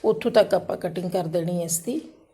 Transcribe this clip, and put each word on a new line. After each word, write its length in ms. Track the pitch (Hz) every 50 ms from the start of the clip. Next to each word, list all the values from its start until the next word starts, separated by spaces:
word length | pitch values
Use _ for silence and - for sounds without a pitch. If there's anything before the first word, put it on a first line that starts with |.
| -
ਉੱਥੋਂ 280 | 220 214 220 - 240
ਤੱਕ 220 | 226 226 196 202 -
ਆਪਾਂ 240 | 180 - - -
ਕਟਿੰਗ 340 | - - 175 165 180 175 180
ਕਰ 120 | 180 185 170
ਦੇਣੀ 400 | 160 160 175 165 170 180 175 170
ਇਸ 160 | 170 - -
ਦੀ। 220 | - 240 262 311 - - - _ - _